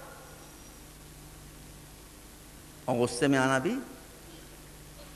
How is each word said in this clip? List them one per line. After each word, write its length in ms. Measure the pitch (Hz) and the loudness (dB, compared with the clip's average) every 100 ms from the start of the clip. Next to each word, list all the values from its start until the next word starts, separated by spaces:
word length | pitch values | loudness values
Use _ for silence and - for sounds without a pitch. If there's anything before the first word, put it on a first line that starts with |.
| - - - - - - - - - - - - - - - - - - - - - - - - - - - - - | -10 -12 -14 -14 -14 -14 -14 -14 -14 -14 -14 -14 -14 -14 -14 -14 -14 -14 -14 -16 -16 -14 -16 -16 -16 -16 -16 -6 2
और 100 | 123 | 6
गुस्से 300 | 120 - 143 | 6 6 8
में 120 | 135 | 8
आना 200 | 131 135 | 8 8
भी 120 | 147 254 - - - - - - - - - - - - - | 6 2 -2 -10 -14 -16 -14 -14 -14 -14 -16 -14 -14 -14 -14